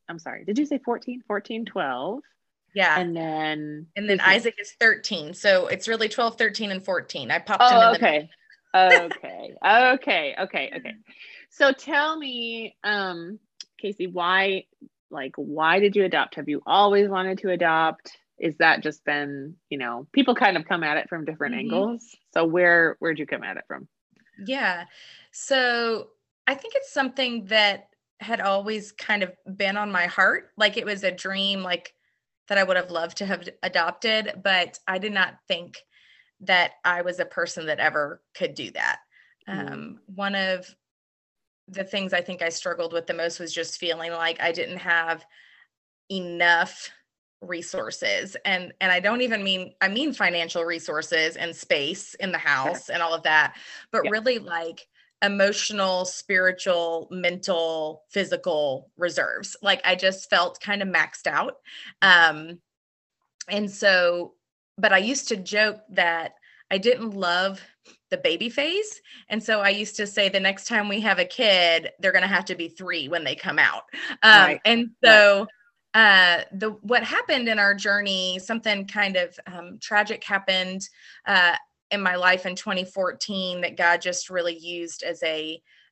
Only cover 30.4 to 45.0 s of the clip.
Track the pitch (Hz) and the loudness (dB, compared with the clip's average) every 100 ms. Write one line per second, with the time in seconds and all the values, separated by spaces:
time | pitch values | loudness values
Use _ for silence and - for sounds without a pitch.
30.4 | - - 208 214 208 196 190 180 190 190 | -6 0 0 0 -6 -4 -4 -4 -8 -4
31.4 | 196 196 185 175 - _ _ _ _ _ | -4 -4 -4 -6 -6 _ _ _ _ _
32.4 | - 196 185 185 180 165 170 - 196 175 | -2 2 2 2 0 -4 -6 -6 -6 -6
33.4 | 175 - 190 185 170 - 226 220 208 190 | -8 -8 -4 0 -2 -2 -2 -2 -2 -4
34.4 | 196 185 175 - - 185 208 202 185 - | 0 0 0 -6 -6 -4 -2 -2 -4 -4
35.4 | - 175 139 - _ _ _ _ _ _ | -8 -8 -8 -20 _ _ _ _ _ _
36.4 | 190 185 175 - - 175 175 175 170 - | 2 2 2 -2 -4 -2 -4 -4 -6 -4
37.4 | 170 - 156 147 151 151 143 - _ - | -6 -6 -6 -2 0 0 -6 -8 _ -8
38.4 | 175 143 107 - 58 - _ _ _ _ | -8 -6 -12 -6 -4 -4 _ _ _ _
39.4 | - 196 196 - - - _ 190 196 196 | -12 -10 -10 -12 -16 -18 _ -8 -6 -4
40.4 | 190 185 185 _ _ _ _ _ _ _ | -4 -4 -8 _ _ _ _ _ _ _
41.4 | _ _ _ 196 190 202 190 180 180 180 | _ _ _ -12 -8 -6 -2 -4 -4 -6
42.4 | 170 165 185 170 165 165 165 165 170 165 | -6 -6 -8 -6 -4 -6 -6 -6 -4 -6
43.4 | 170 170 165 - 175 165 165 165 165 165 | -10 -8 -8 -8 -6 -6 -6 -4 -4 -2
44.4 | 170 170 - 180 180 170 | -4 -4 -6 -8 -2 -2